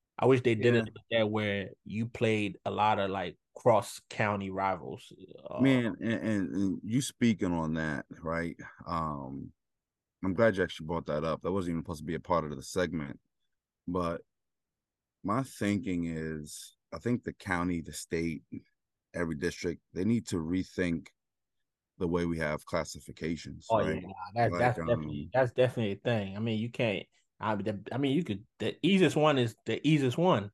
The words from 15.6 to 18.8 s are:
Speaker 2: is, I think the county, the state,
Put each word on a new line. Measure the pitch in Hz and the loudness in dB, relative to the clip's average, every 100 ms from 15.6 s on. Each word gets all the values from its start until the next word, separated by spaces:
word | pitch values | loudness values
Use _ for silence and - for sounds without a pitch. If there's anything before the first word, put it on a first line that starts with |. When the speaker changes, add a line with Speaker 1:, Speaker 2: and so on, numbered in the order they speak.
| 101 101 90 87 85 | 0 0 0 -2 -2
Speaker 2:
is, | 80 80 78 73 - - _ _ | -4 -6 -6 -10 -14 -18 _ _
I | - | -6
think | 117 120 | -2 -2
the | - | -4
county, | - 101 87 90 85 | -10 -4 0 0 -2
the | 78 | -6
state, | 76 - 82 82 78 - - - _ | -12 -4 -2 -2 -4 -10 -16 -16 _